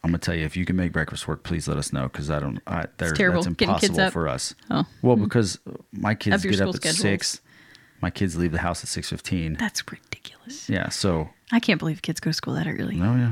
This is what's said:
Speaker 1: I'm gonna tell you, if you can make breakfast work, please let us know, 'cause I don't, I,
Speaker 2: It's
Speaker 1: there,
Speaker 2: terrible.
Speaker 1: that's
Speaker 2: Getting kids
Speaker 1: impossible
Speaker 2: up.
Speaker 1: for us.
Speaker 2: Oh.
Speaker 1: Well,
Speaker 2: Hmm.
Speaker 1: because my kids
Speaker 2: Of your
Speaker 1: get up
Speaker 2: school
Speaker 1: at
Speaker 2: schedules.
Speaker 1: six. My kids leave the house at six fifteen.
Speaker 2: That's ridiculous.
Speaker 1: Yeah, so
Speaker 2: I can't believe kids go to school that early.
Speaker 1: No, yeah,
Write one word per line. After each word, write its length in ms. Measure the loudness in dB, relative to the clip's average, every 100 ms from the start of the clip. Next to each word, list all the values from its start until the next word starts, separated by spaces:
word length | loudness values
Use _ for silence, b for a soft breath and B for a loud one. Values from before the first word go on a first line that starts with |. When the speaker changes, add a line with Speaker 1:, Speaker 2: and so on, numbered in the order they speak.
Speaker 1:
I'm 60 | 0
gonna 80 | 2
tell 160 | 2
you, 100 | 0
if 140 | 0 0
you 80 | 0
can 100 | 2
make 160 | 2
breakfast 340 | 0 0 -2 -4
work, 160 | -4
please 240 | -2 -2 0
let 120 | -2
us 120 | -2
know, 160 | -2 -4
'cause 180 | -4 -2
I 100 | -2
don't, 200 | -2 -6 -4
I, 140 | -4
Speaker 2:
It's 80 | -4 -4
Speaker 1:
there, 140 | -2
Speaker 2:
terrible. 300 | 2 4 2
Speaker 1:
that's 120 | 0 0
Speaker 2:
Getting 180 | 2 4
kids 80 |
Speaker 1:
impossible 220 | 2 2 2
Speaker 2:
up. 40 |
Speaker 1:
for 160 | 2 -2
us. 260 | -2 -6 -8 -4
Speaker 2:
Oh. 140 | -2 -2 2
Speaker 1:
Well, 160 | 4 4
Speaker 2:
Hmm. 80 |
Speaker 1:
because 340 | 4 2 2 -2 -12 -16 -14
my 240 | -4 -2
kids 200 | 0 2 2
Speaker 2:
Of 80 |
your 80 | 2
Speaker 1:
get 80 | 2
up 40 |
Speaker 2:
school 100 | 0 0
Speaker 1:
at 60 |
Speaker 2:
schedules. 160 | -2 2
Speaker 1:
six. 400 | 2 2 -2 -6 b b b b b -6
My 80 | -4
kids 260 | 0 0 2
leave 160 | 0
the 60 | 2
house 240 | 0 -2
at 60 | -6
six 180 | -6 -6
fifteen. 460 | -8 -2 -2 0 -2
Speaker 2:
That's 240 | -2 -4 -8
ridiculous. 800 | -12 _ -14 -14 -20 -16 -10 -2
Speaker 1:
Yeah, 220 | -2 -2
so 400 | -2 0 0 -2 -10 0
Speaker 2:
I 100 | 2
can't 180 | 2 2
believe 240 | 0 -4
kids 180 | -4 -4
go 80 | -2
to 60 |
school 180 | -2 -2 -2
that 100 | -2
early. 300 | -4 -4 0
Speaker 1:
No, 180 | 2 4
yeah, 140 | 2